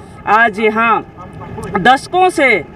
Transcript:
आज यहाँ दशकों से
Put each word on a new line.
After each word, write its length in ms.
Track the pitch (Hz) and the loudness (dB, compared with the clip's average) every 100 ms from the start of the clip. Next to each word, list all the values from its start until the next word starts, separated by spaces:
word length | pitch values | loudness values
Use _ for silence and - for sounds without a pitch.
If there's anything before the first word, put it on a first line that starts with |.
| - - - | -20 -14 0
आज 320 | 208 233 196 | 2 2 2
यहाँ 540 | 220 220 233 214 - - - - - - - 185 | -2 0 0 0 -4 -18 -18 -16 -16 -14 -6 0
दशकों 500 | 226 269 - 359 370 | 2 2 0 0 2
से 360 | 330 269 202 139 | 2 0 0 -4